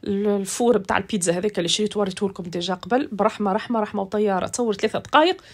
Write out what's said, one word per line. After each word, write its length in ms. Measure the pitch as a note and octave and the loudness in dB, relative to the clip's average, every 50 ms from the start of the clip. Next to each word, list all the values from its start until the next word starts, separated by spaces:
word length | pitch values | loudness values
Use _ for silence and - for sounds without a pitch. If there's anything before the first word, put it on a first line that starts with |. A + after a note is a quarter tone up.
| - | -2
ال-، 220 | - G3+ G3 G3+ | -2 0 0 2
الفور 520 | G#3 G3+ G3+ G3 F#3+ - - B3 A#3 A#3+ G#3+ | 2 2 0 0 -4 -2 0 4 4 4 4
بتاع 180 | G3 - - | 4 2 0
البيتزا 360 | F#3 F#3+ - - G#3 E3 F3+ E3+ | 0 0 0 -2 -2 0 2 0
هذاك 260 | F3+ F#3 G#3+ G#3 - | 2 0 -2 -2 0
اللي 100 | F3 E3+ | 0 0
شريته 320 | - - G#3+ G#3 G#3 G#3 | 0 0 0 0 0 0
وريته 280 | G#3 G3 F#3+ - G#3 G3 | -2 -2 -2 -2 -4 -4
لكم 140 | F#3+ - F3+ | -4 -4 -10
ديجا 320 | F3+ E3+ F3 F3 F3+ F#3 | -8 -6 -6 -4 -4 -4
قبل، 340 | F3+ - F3+ A3+ B3+ D4 - - | -6 -2 0 0 0 0 0 -2
برحمة، 400 | F#3+ G3+ A3 - - G#3 G3+ F#3+ | -2 -2 -2 -2 -2 -2 0 0
رحمة، 280 | G#3+ - - B3 A3+ | 0 -2 -2 -2 -2
رحمة 220 | G#3+ G#3 - G3+ G3 | -2 -2 -2 -6 -6
وطيارة. 440 | F#3+ - G#3 G#3+ G#3 G3 F3+ - | -2 -2 0 0 2 0 0 -2
تصور 280 | - - - B3 A3+ G#3 | -4 -4 -2 -2 -2 0
ثلاثة 240 | - - A3 - F#3 | 0 -2 -2 -2 -2
دقايق 440 | - - - D4 D#4 F4 F#4 F#4 - - | -8 2 4 6 6 6 2 0 -6 -20